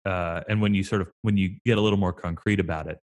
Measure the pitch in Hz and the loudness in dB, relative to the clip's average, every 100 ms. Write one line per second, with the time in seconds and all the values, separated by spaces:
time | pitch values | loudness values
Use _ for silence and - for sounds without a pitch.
0 | 98 90 85 85 - 107 104 101 95 107 | -6 -4 -4 -4 -4 0 2 2 0 -2
1 | 90 _ 110 101 92 98 120 113 107 101 | -4 _ 0 2 2 -2 0 2 4 2
2 | 92 - 87 85 - 101 85 80 78 78 | 0 -2 -6 -4 0 0 0 -4 -6 -12